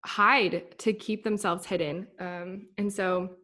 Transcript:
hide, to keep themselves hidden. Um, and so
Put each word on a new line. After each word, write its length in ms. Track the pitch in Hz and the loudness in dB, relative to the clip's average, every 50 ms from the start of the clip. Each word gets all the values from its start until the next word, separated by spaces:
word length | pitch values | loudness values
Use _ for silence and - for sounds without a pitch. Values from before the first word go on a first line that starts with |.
| - | -10
hide, 720 | - - - 208 214 262 277 214 180 165 175 175 - - - | -8 2 4 6 6 8 6 4 2 0 -2 -6 -8 -18 -2
to 140 | - 220 | -2 -2
keep 320 | 208 214 - - 214 208 - | -2 0 -2 -4 -4 -2 0
themselves 420 | 226 214 202 - 190 170 180 - | -2 -2 0 0 0 -2 -2 -4
hidden. 400 | - 190 175 165 147 147 175 196 - _ - | -4 -2 -2 0 -2 -2 -6 -8 -12 _ -12
Um, 500 | 180 180 180 175 175 180 185 202 208 - _ - | -10 -10 -8 -10 -10 -10 -12 -12 -14 -14 _ -2
and 140 | 202 202 | -2 -2
so 440 | 202 202 190 185 185 180 185 185 - - | -2 0 0 0 0 0 -2 -4 -10 -16